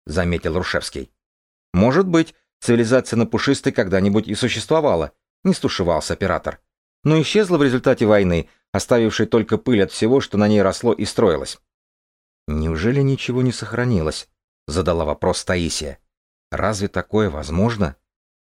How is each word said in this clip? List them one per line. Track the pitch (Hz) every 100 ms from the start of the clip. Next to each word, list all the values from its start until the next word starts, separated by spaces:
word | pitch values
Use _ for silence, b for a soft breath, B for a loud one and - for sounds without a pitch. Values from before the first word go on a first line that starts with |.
| -
заметил | 78 87 85 82 82
Рушевский. | 90 80 - 69 65 _ _ _ _ _ _
«Может | 87 117 151 190
быть, | 165 160 - _ _
цивилизация | - 117 113 131 - 113
на | 113
Пушистой | 110 - 135 139
когда-нибудь | - 98 95 101 107 101
и |
существовала», | 104 120 113 - 160 147 87 73 _ _ _
не | 190
стушевался | 185 135 - 85 80 -
оператор. | 85 95 78 - - _ _ _ _
«Но | 147 156
исчезла | 147 208 196 170
в |
результате | 143 123 139 123 107
войны, | 104 92 85 - b b
оставившей | 101 - 120 110 - 110
только | 117 107 107
пыль | - 113
от | 95
всего, | - 113 135
что | - 101
на | 104
ней | 107
росло | 95 87 120
и | -
строилось». | 101 - 110 73 67 - _ _ _ _ _ _ _ _ -
«Неужели | 76 80 80 107 139
ничего | 139 135 - 123
не | 127
сохранилось?» | - 110 117 123 101 78 - - _ _ _ -
задала | 78 87 85
вопрос | 76 73 92 85
Таисия. | - 92 82 - 73 67 _ _ _ _ -
«Разве | - 95 101 98
такое | 92 - 107 104
возможно? | 73 73 82 113 110 82 - _ _ _ _